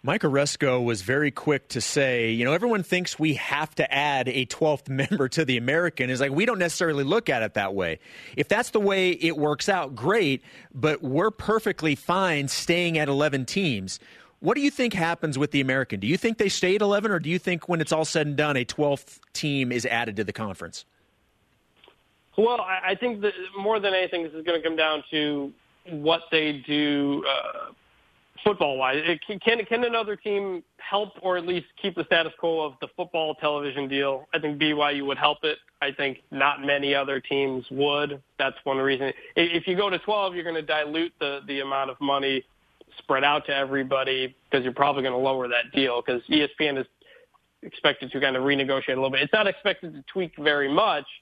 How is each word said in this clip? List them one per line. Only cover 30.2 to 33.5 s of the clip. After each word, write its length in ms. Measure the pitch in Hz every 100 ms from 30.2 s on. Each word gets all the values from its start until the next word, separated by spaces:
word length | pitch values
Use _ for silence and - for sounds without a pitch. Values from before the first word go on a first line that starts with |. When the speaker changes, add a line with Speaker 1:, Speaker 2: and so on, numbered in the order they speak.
| 214 202 196 180 - _
Speaker 2:
help 380 | - 196 214 -
or 140 | 185 180
at 100 | 170
least 200 | 180 - -
keep 140 | 196 170
the 80 |
status 280 | 151 165 160 -
quo 220 | 170 160
of 140 | 151 123
the 60 | 135
football 400 | - 170 165 156
television 540 | 151 156